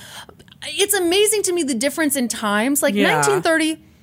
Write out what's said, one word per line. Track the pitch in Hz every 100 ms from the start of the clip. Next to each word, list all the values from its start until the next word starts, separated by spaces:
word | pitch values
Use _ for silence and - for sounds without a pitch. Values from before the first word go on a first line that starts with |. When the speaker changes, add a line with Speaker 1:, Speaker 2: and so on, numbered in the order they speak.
| - - - - - - 269
Speaker 1:
It's | 302 403
amazing | 403 339 381 427 427
to | 392
me | 349
the | 269
difference | 233 277 - 302 277
in | 240
times. | - 214 208 247 285
Like, | 302
Speaker 2:
Yeah. | 202 370 427
Speaker 1:
nineteen | 427 392
thirty, | 339 320 311 320 - -